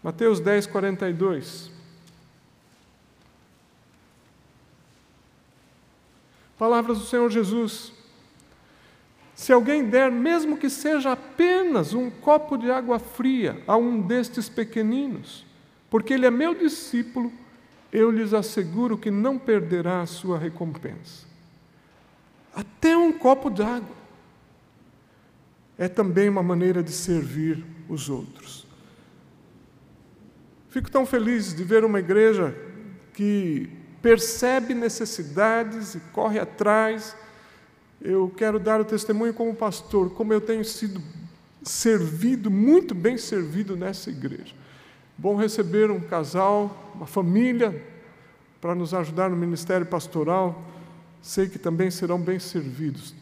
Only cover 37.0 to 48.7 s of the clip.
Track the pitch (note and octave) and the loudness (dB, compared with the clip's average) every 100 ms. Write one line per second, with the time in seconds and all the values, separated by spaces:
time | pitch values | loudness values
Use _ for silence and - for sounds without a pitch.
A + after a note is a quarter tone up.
37 | - - - - - - _ _ _ _ | -10 -16 -20 -20 -20 -20 _ _ _ _
38 | - F#3+ F#3 F#3 A3 G#3 F#3 A3 G#3+ G#3+ | -2 0 0 0 0 0 2 2 2 -2
39 | G#3+ G#3 A#3 A3+ A3+ G#3+ A3 - - G#3 | 0 0 0 0 -4 -2 -4 -4 -2 0
40 | F3+ F#3 A3 G#3+ G#3+ A3 G#3+ - G#3+ F#3+ | 0 -2 0 0 2 -4 -4 -6 -6 -8
41 | D#3 D#3+ E3+ - _ _ - - A3+ G#3+ | -12 -16 -18 -20 _ _ -10 0 2 2
42 | E3 D#3+ A#3 B3 G#3 G3 A#3 F4 F4+ F#3 | 0 0 0 0 0 4 6 6 4 0
43 | G3 B3 - G3+ D#3 F3 G3 F#3 F3+ F#3+ | 0 -2 -4 -4 -2 -4 -4 -4 -6 -8
44 | - C#3+ C3+ - - - - - - - | -10 -8 -8 -10 -16 -20 -20 -20 -20 -20
45 | _ - F3 G#3 G#3+ A3 F3+ G3+ G#3+ G3 | _ -6 -2 0 0 0 0 2 2 2
46 | E3+ F3 D3 F3 G3 G#3 G3+ G3+ - - | -2 -4 -2 0 2 2 0 -6 -18 -16
47 | D#3+ G3+ F3 G3 B3 A#3+ A3+ D3+ - - | -6 -2 2 4 4 2 0 -2 -14 -20
48 | - - - _ _ _ E3+ | -20 -20 -20 _ _ _ -4